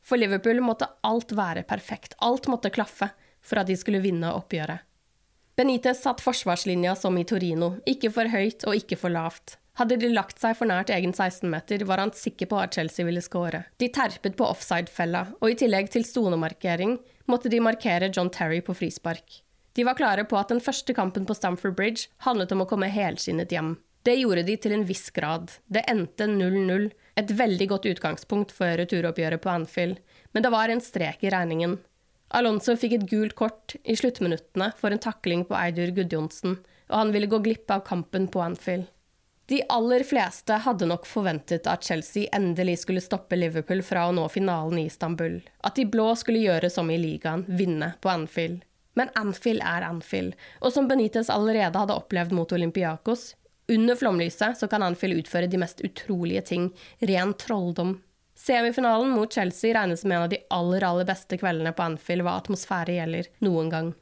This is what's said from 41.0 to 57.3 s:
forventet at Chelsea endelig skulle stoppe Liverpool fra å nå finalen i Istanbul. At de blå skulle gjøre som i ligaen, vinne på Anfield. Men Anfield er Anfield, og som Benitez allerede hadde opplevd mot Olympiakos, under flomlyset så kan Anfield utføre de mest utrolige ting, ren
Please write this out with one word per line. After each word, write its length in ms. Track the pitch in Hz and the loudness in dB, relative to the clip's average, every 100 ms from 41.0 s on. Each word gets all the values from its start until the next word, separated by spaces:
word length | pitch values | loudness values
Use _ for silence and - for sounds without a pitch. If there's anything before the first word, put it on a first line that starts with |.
| - | -2
forventet 580 | 226 190 156 - 165 - | -2 0 -2 -2 -2 0
at 140 | 175 - | -2 -2
Chelsea 400 | 165 156 208 208 208 | -4 -2 -4 -2 0
endelig 460 | 185 170 185 170 | 0 2 0 0
skulle 180 | - 185 | -2 -2
stoppe 360 | 180 196 - 180 | -2 -6 -2 0
Liverpool 440 | 170 160 151 185 | 0 -2 -2 -4
fra 220 | 185 185 | 0 0
å 80 | 175 | 2
nå 140 | 180 160 | 0 0
finalen 480 | 196 190 170 160 170 | 0 0 0 0 -2
i 80 | 160 | -2
Istanbul. 480 | - 165 165 165 175 - _ | -4 -4 -2 -4 -4 -12 _
At 140 | - - | -4 0
de 60 | 220 | 0
blå 220 | 226 220 226 | 2 2 2
skulle 220 | - 226 | 0 2
gjøre 260 | 208 165 175 | 4 4 2
som 220 | 180 165 | 0 0
i 60 | 165 | 0
ligaen, 460 | 160 151 165 165 185 | 0 -2 -4 -4 -2
vinne 460 | 180 190 156 160 - | 0 0 0 -2 -2
på 60 | 190 | -2
Anfield. 480 | 175 156 - 165 175 - _ _ | -2 -2 -4 -4 -6 -14 _ _
Men 160 | - 233 - | -2 -2 -2
Anfield 480 | 208 190 240 220 | -4 -2 0 0
er 220 | 170 170 170 | 0 -2 -4
Anfield, 480 | 170 - 190 185 - - - | -8 -6 -4 -4 -8 -20 -2
og 140 | 247 | 0
som 140 | 277 262 | 2 2
Benitez 440 | 269 220 226 233 | 4 2 0 0
allerede 480 | 208 214 220 180 185 | 2 2 2 2 2
hadde 160 | 196 - | 0 -2
opplevd 400 | - 180 175 180 | -2 -2 0 0
mot 160 | 165 | 0
Olympiakos, 800 | 175 170 190 170 160 - 240 - - _ _ - | 0 0 0 -2 -2 -4 -4 -6 -20 _ _ 2
under 240 | 226 233 240 | 4 4 4
flomlyset 640 | 254 180 170 - 214 226 | 2 2 0 0 -2 0
så 80 | 208 | -2
kan 160 | 214 | 2
Anfield 340 | 185 175 190 170 | 0 0 0 -2
utføre 260 | - 175 180 | -2 -2 0
de 120 | 185 | 0
mest 200 | 175 - | -2 -4
utrolige 600 | 196 - - 180 170 190 190 | -8 -6 -4 -2 0 -2 -2
ting, 200 | 175 180 - - - | -2 -2 -6 -20 -4
ren 300 | 208 185 190 | 2 2 2